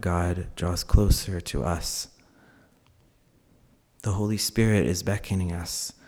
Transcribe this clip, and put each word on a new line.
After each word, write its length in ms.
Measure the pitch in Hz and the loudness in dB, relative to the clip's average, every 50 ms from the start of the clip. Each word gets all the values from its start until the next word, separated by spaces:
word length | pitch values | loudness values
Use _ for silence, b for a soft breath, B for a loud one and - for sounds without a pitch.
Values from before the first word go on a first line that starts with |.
God 460 | - 92 87 87 87 87 87 90 85 - - - | -2 0 0 2 0 0 -2 -2 -4 -8 -8 -4
draws 260 | 85 87 87 87 - | -2 -2 -2 -2 0
closer 560 | - - 101 104 98 - - - - 95 87 | 4 4 6 6 6 4 2 2 -4 -6 -6
to 240 | - - - 73 60 | -6 -4 -4 -2 0
us." 460 | 85 85 - - - - - - - _ b b b b b b b b b b b b b b _ _ _ _ _ _ _ _ _ _ _ _ _ _ _ _ _ _ _ _ _ _ _ | 0 -2 -2 -4 -6 -6 -8 -8 -10 _ b b b b b b b b b b b b b b _ _ _ _ _ _ _ _ _ _ _ _ _ _ _ _ _ _ _ _ _ _ _
The 100 | - 110 | -4 -2
Holy 260 | 95 104 107 104 107 101 | 0 0 0 0 0 0
Spirit 480 | - - - - 113 110 107 101 82 | -2 -2 2 2 4 4 4 4 4
is 160 | 64 90 90 | 2 0 -2
beckoning 520 | - - 101 101 - - 101 95 90 87 85 | -2 -2 -2 -2 -2 -2 -2 -2 0 -2 -2
us, 400 | 85 85 - - - - - - B B | -4 -6 -6 -8 -8 -8 -8 -12 B B